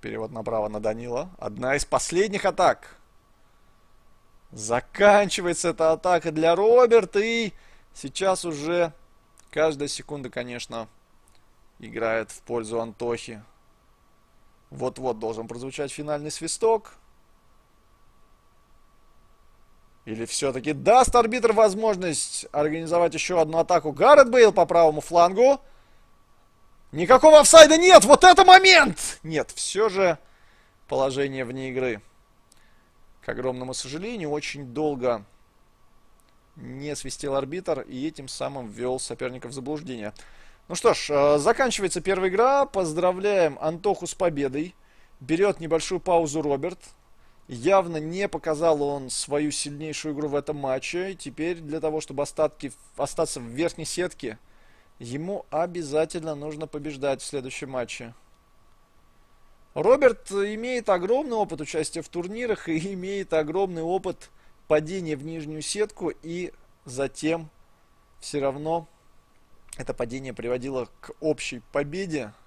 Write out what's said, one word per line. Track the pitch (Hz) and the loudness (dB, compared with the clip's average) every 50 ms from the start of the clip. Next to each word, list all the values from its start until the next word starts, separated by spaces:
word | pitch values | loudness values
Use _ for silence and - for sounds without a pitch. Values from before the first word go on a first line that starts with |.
Перевод | - 113 110 110 110 110 | -12 -10 -10 -10 -10 -10
направо | - 113 110 120 117 110 107 | -10 -10 -10 -6 -4 -4 -4
на | 107 107 107 | -4 -8 -6
Данила. | 104 107 107 113 120 123 120 127 156 185 - | -6 -6 -6 -6 -10 -8 -8 -8 -8 -10 -14
Одна | - - 113 104 117 123 131 135 | -14 -14 -14 -10 -8 -6 -4 -4
из | 147 - | -4 -4
последних | - - 127 - - 165 175 202 220 196 190 - | -2 -4 -4 -2 -2 -2 -2 -2 -2 -4 -4 -4
атак. | 196 180 - 180 151 117 - - - - _ _ _ _ _ _ _ _ _ _ _ _ _ _ _ _ _ _ _ _ _ _ _ _ _ _ _ _ - _ - | -4 0 2 2 2 2 0 -8 -20 -20 _ _ _ _ _ _ _ _ _ _ _ _ _ _ _ _ _ _ _ _ _ _ _ _ _ _ _ _ -20 _ -20
Заканчивается | - 120 104 107 - 127 - - - - 196 208 202 208 202 180 - - 180 175 170 - - 170 | -18 -14 -8 -4 -4 -4 -6 -8 -4 2 4 4 6 4 2 0 -4 -6 -4 -4 -4 -4 -4 -6
эта | 156 - 160 160 | -2 0 0 0
атака | 160 156 - 185 180 170 - 170 | 0 0 0 0 0 0 -2 -4
для | 156 160 160 165 170 | -4 0 0 0 2
Роберта. | 175 202 220 233 247 254 233 233 233 196 175 - 202 | 2 4 4 6 6 6 6 6 4 4 2 -4 -4
И | 208 226 233 233 226 196 - - - - - - _ _ _ | -2 -2 -2 -2 -4 -4 -8 -12 -20 -20 -20 -20 _ _ _
сейчас | - - 139 - - 190 190 185 180 - | -16 -16 -12 -8 -4 0 0 0 0 -4
уже | 175 156 143 143 156 175 175 175 165 156 - _ _ _ _ _ _ _ _ - _ | -8 -8 -6 -6 -4 0 0 0 -2 -4 -14 _ _ _ _ _ _ _ _ -20 _
каждая | - 151 156 160 156 135 147 | -2 0 0 0 0 -4 -8
секунда, | 139 - - 139 - 147 143 135 127 | -8 -8 -12 -12 -12 -14 -12 -12 -12
конечно, | - 123 123 123 120 120 - - 113 117 113 110 _ _ _ _ _ _ _ _ _ _ _ _ _ _ _ _ _ | -10 -10 -10 -10 -12 -14 -14 -12 -12 -12 -12 -14 _ _ _ _ _ _ _ _ _ _ _ _ _ _ _ _ _
играет | _ - 113 117 117 113 113 110 113 110 - | _ -20 -14 -8 -6 -4 -4 -4 -4 -6 -8
в | - - | -16 -20
пользу | _ - 120 120 113 107 117 117 | _ -8 -8 -8 -6 -6 -6 -8
Антохи. | 113 117 104 _ 123 120 120 117 - - 117 104 107 _ _ _ _ _ _ _ _ _ _ _ _ _ _ _ _ _ _ _ _ _ _ _ _ _ | -8 -8 -10 _ -6 -6 -6 -6 -8 -16 -18 -20 -20 _ _ _ _ _ _ _ _ _ _ _ _ _ _ _ _ _ _ _ _ _ _ _ _ _
Вот-вот | 139 135 127 127 - - 131 127 120 110 | -12 -8 -8 -8 -8 -6 -6 -6 -6 -6
должен | 113 113 113 110 113 | -6 -8 -8 -8 -10
прозвучать | 110 117 120 123 135 131 - 147 135 | -12 -14 -14 -14 -14 -10 -10 -10 -10
финальный | - - 147 151 151 147 147 151 | -10 -12 -8 -8 -8 -8 -8 -10
свисток. | - - 165 160 - - - 226 226 214 214 - - _ _ _ _ _ _ _ _ _ _ _ _ _ _ _ _ _ _ _ _ _ _ _ _ _ - _ _ _ _ _ _ _ _ _ - _ _ _ _ _ _ _ _ - _ _ _ _ _ - _ _ - _ _ _ _ _ _ _ _ | -12 -10 -10 -10 -8 -2 0 0 0 0 -4 -10 -20 _ _ _ _ _ _ _ _ _ _ _ _ _ _ _ _ _ _ _ _ _ _ _ _ _ -20 _ _ _ _ _ _ _ _ _ -20 _ _ _ _ _ _ _ _ -20 _ _ _ _ _ -20 _ _ -20 _ _ _ _ _ _ _ _
Или | - 110 110 113 | -12 -10 -10 -8
всё-таки | - - - 147 139 123 131 113 147 156 | -8 -6 -4 -4 -4 -4 -4 -6 -6 -6
даст | 135 - - 226 254 254 - - | -2 2 6 6 6 6 6 4
арбитр | 240 233 226 226 254 208 226 | 2 2 2 -2 0 0 2
возможность | 220 208 220 214 190 208 220 226 208 180 185 175 151 - - - - - - - | 4 4 4 2 2 0 -2 -2 -2 -2 -4 -6 -4 -6 -6 -8 -10 -12 -12 -6
организовать | - 147 147 156 151 165 165 160 165 170 175 190 - | -4 -2 -2 -2 -2 -6 -6 -2 0 2 2 2 0
ещё | 156 - - 185 | -4 -4 -2 2
одну | 175 160 151 160 165 | 0 0 2 2 -2
атаку? | 160 - 180 165 143 156 | 0 2 2 0 0 -2
Гаррет | 135 - 185 254 294 285 269 240 | -2 4 6 8 10 10 8 6
Бейл | 226 - 233 214 | 6 6 6 6
по | 185 190 170 | 6 4 2
правому | 143 175 170 170 156 156 151 | 4 4 4 4 4 4 0
флангу. | - - 165 170 170 180 190 196 247 269 285 254 - - - - _ _ _ _ _ _ _ _ _ _ _ _ _ _ _ _ _ - _ _ _ - | -8 0 4 4 4 4 4 4 4 4 4 2 -2 -20 -20 -20 _ _ _ _ _ _ _ _ _ _ _ _ _ _ _ _ _ -20 _ _ _ -14
Никакого | - 147 180 196 254 254 - 311 311 302 | -6 -6 4 6 6 8 10 12 12 12
офсайда | 277 - - 320 311 294 311 | 10 12 12 12 12 12 10
нет! | 330 349 370 370 302 - | 6 8 10 10 10 12
Вот | 226 294 285 - | 10 8 10 10
это | 370 349 370 381 | 10 10 10 12
момент! | 370 370 381 381 381 370 339 294 240 175 - - - - - - | 12 12 12 12 10 8 8 6 4 0 -6 -10 -12 -12 -12 -12
Нет, | 156 160 147 123 - | -6 -4 -4 -4 -4
всё | - - - - - 185 220 | -8 -12 -10 -8 -2 -2 -2
же | 220 185 190 196 180 160 - - - _ _ _ _ _ _ _ _ _ _ _ _ | -2 0 2 2 2 0 -2 -8 -20 _ _ _ _ _ _ _ _ _ _ _ _
положение | 131 131 135 135 131 135 139 139 135 131 131 | -4 -2 -2 -2 -2 -4 -6 -6 -6 -8 -10
вне | 117 127 131 131 131 | -8 -10 -10 -10 -8
игры. | 127 131 131 127 113 107 _ - _ _ _ _ _ _ _ _ _ - _ _ _ _ _ _ _ _ - _ - _ - | -6 -6 -4 -4 -6 -8 _ -20 _ _ _ _ _ _ _ _ _ -20 _ _ _ _ _ _ _ _ -20 _ -20 _ -12
К | - | -10
огромному | 117 113 127 131 127 127 127 127 127 | -10 -6 -6 -8 -6 -8 -10 -10 -10
сожалению, | - - 135 139 160 185 226 247 220 170 151 | -12 -12 -12 -12 -12 -10 -10 -10 -8 -8 -6
очень | 147 151 147 - - 139 143 123 117 | -8 -8 -8 -10 -12 -12 -16 -12 -8
долго | 139 156 151 143 127 120 127 120 110 104 _ _ _ _ _ _ _ _ _ _ _ _ _ _ _ _ _ _ _ _ _ _ _ _ _ _ | -4 -4 -4 -4 -2 -2 -4 -4 -4 -8 _ _ _ _ _ _ _ _ _ _ _ _ _ _ _ _ _ _ _ _ _ _ _ _ _ _
не | 156 127 123 127 135 143 147 143 | -20 -20 -18 -16 -12 -10 -10 -10
свистел | - - 117 - - - 143 135 | -10 -10 -12 -12 -10 -8 -4 -4
арбитр | 139 135 131 151 185 190 - 160 131 | -4 -4 -6 -10 -10 -6 -6 -6 -6
и | - - - 127 139 | -6 -12 -12 -8 -8
этим | 156 156 - 139 | -8 -10 -10 -16
самым | 127 - - 135 135 139 139 123 | -16 -12 -10 -10 -10 -8 -10 -12
ввёл | 110 101 110 123 127 127 127 | -12 -10 -8 -6 -6 -4 -6
соперника | - - 120 117 131 127 127 127 - | -8 -10 -10 -10 -10 -10 -10 -12 -16
в | 123 131 | -14 -14
заблуждение. | 139 123 135 151 151 - 127 127 117 104 104 - - - - - - - - - _ _ | -12 -10 -8 -10 -10 -10 -12 -12 -10 -10 -12 -14 -14 -20 -20 -20 -20 -20 -20 -20 _ _
Ну | _ 170 | _ -12
что | - - 233 196 | 0 2 2 2
ж, | - - - | 2 -2 -2
э, | 147 143 139 147 147 | 0 2 4 4 2
заканчивается | 147 143 202 233 - 269 247 202 - 196 180 - 175 | 2 2 0 2 2 0 -2 -2 -2 -4 -4 -4 -4
первая | 160 185 196 185 185 190 | -4 -4 -2 -2 -2 -2
игра. | 180 196 233 262 277 277 277 | 0 2 2 2 2 2 0
Поздравляем | 277 - 196 185 165 151 165 175 180 180 185 190 208 202 190 170 156 139 - | 0 -2 -4 -4 -2 -2 0 0 0 0 0 -2 0 2 2 2 2 0 -2
Антоху | - 156 165 170 - 208 190 - 175 | -6 -6 -6 -2 -2 -2 -2 -2 -4
с | 165 - | -12 -6
победой. | - 190 170 156 139 143 135 127 143 156 180 - _ _ _ _ _ - _ - - | -2 -2 -2 -2 -2 -4 -4 -2 -4 -8 -8 -12 _ _ _ _ _ -20 _ -20 -20
Берёт | 135 123 156 170 196 208 185 - | -6 -4 0 0 2 0 0 -2
небольшую | 165 160 160 160 - - 190 175 | -4 -2 -2 -2 -2 -4 -8 -6
паузу | - 196 175 170 165 151 139 165 | -2 0 2 2 2 0 -4 -4
Роберт. | 143 147 139 135 139 180 185 - - - - _ _ _ - _ - _ _ _ _ | -2 -2 -2 -2 -4 -8 -10 -12 -20 -20 -20 _ _ _ -20 _ -20 _ _ _ _
Явно | - 127 117 117 165 196 196 180 170 165 | -18 -16 -4 0 2 2 2 2 0 -6
не | 156 156 156 170 185 202 | -8 -8 -8 -6 -6 -6
показал | 196 - 156 - 165 156 143 165 165 156 147 | -6 -6 -8 -6 -6 -4 0 2 2 2 2
он | 143 143 143 143 135 127 | 0 -4 -4 -8 -10 -10
свою | - - - - 143 147 151 151 | -10 -10 -8 -4 -4 -4 -4 -4
сильнейшую | 139 - - 147 143 143 156 156 151 - - 156 147 | -6 -6 -10 -10 -12 -12 -12 -12 -12 -10 -8 -8 -8
игру | 139 151 | -6 -6
в | 147 139 | -4 -4
этом | 143 139 - 151 | -6 -6 -6 -10
матче. | 147 139 135 131 131 - - 156 175 180 196 | -8 -6 -6 -6 -6 -6 -8 -8 -8 -8 -8
И | 190 | -10
теперь | 175 - - - - 156 170 180 170 | -14 -16 -18 -10 -8 -6 -6 -6 -8
для | 160 147 147 160 | -10 -10 -10 -6
того, | 147 156 156 156 | -6 -4 -6 -6
чтобы | 151 - 143 131 143 | -8 -8 -8 -8 -8
остатки, | - - - 156 147 - - - 135 - - - - _ | -8 -4 -4 -4 -4 -4 -8 -14 -14 -14 -16 -20 -20 _
остаться | - 139 139 - - 165 156 - 143 | -8 -8 -6 -4 -6 -6 -6 -6 -12
в | 120 | -12
верхней | 117 117 131 170 175 - - 156 | -12 -6 -4 -4 -4 -4 -6 -12
сетке, | - - - 180 175 - - - 120 110 - _ _ _ _ _ _ - _ _ _ _ _ | -10 -6 -6 -6 -6 -8 -10 -12 -12 -12 -14 _ _ _ _ _ _ -20 _ _ _ _ _
ему | 120 117 123 143 160 180 202 180 - _ | -14 -12 -10 -10 -8 -8 -10 -12 -12 _
обязательно | - 151 170 190 170 175 165 139 139 156 160 160 - 170 156 160 151 | -6 -6 -6 -4 -6 -10 -10 -4 -2 -2 -2 -2 -6 -10 -10 -10 -10
нужно | 143 143 151 151 147 160 | -10 -10 -12 -12 -12 -14
побеждать | 147 - 151 143 156 147 135 135 139 135 127 | -12 -12 -12 -12 -12 -12 -6 -6 -6 -6 -6
в | - | -8
следующем | - - 143 123 131 127 - 151 135 | -10 -10 -10 -10 -10 -14 -14 -14 -10
матче. | 135 127 120 110 - - 127 117 117 _ _ _ _ _ _ _ _ _ _ _ _ _ _ _ _ _ _ _ _ _ _ _ _ _ _ _ _ _ _ _ _ | -8 -10 -8 -10 -12 -16 -16 -18 -20 _ _ _ _ _ _ _ _ _ _ _ _ _ _ _ _ _ _ _ _ _ _ _ _ _ _ _ _ _ _ _ _
Роберт | - 151 208 254 285 285 247 226 - - - | -2 2 2 2 4 4 2 2 0 -12 -10
имеет | 196 196 202 208 214 214 226 247 254 240 226 - | -6 -6 -4 -4 -6 -8 -8 -6 -8 -6 -2 -2
огромный | 196 180 175 190 240 269 311 254 233 | -2 -2 0 -2 -2 -2 -2 -4 -4
опыт | 220 208 160 165 147 | -4 -4 -4 -6 -12
участия | 156 - - 160 156 - - 170 | -12 -8 -6 -6 -6 -6 -8 -12
в | 156 - | -14 -10
турнирах | - 175 170 185 208 226 247 240 208 - - - | -10 -10 -10 -10 -10 -8 -6 -6 -6 -6 -4 -6
и | 165 160 156 196 202 | -6 -4 -4 -6 -10
имеет | 185 175 190 202 202 190 - - | -10 -10 -8 -8 -8 -6 -4 -2
огромный | 160 156 147 147 185 196 185 180 160 | -2 -2 -2 -2 -4 -4 -4 -4 -8
опыт | 160 165 180 190 - 190 165 - - - _ _ _ - - _ _ | -6 -4 -4 -4 -4 -6 -10 -10 -16 -20 _ _ _ -20 -20 _ _
падения | _ 156 151 156 151 185 190 175 156 151 | _ 0 0 0 -2 -8 -8 -6 -6 -8
в | 135 139 | -8 -8
нижнюю | 156 165 160 151 147 156 156 | -12 -12 -12 -12 -12 -12 -12
сетку, | 147 - - 208 214 214 - - - 156 - - | -10 -8 -4 -4 -6 -6 -6 -8 -8 -8 -8 -8
и | - 160 165 175 180 - - _ - _ _ _ _ | -12 -12 -10 -10 -10 -12 -14 _ -20 _ _ _ _
затем | 143 123 127 139 131 - - - 156 165 165 160 151 _ _ - _ _ _ _ _ _ _ _ _ _ _ | -14 -6 -6 -6 -6 -6 -6 -4 -4 -4 -4 -6 -14 _ _ -20 _ _ _ _ _ _ _ _ _ _ _
всё | - - - 147 | -18 -10 -8 -4
равно | 139 139 131 143 151 156 165 170 160 _ _ _ _ _ _ - _ _ _ _ _ _ - - - - - | -4 -4 -4 -4 -6 -6 -6 -6 -6 _ _ _ _ _ _ -20 _ _ _ _ _ _ -20 -20 -20 -20 -16
это | - 131 - 127 | -14 -10 -10 -8
падение | - 123 117 120 135 135 131 117 | -8 -8 -10 -10 -12 -12 -12 -14
приводило | - 117 120 123 127 123 135 135 131 120 - _ _ | -10 -8 -6 -6 -6 -6 -6 -8 -8 -8 -10 _ _
к | - - - _ | -20 -20 -18 _
общей | - 156 151 139 - - 131 123 - _ | -4 -4 -4 -4 -6 -12 -12 -14 -16 _
победе. | - 143 143 143 147 185 196 180 156 147 123 104 104 _ _ | -6 -6 -6 -6 -8 -10 -8 -6 -8 -8 -8 -10 -14 _ _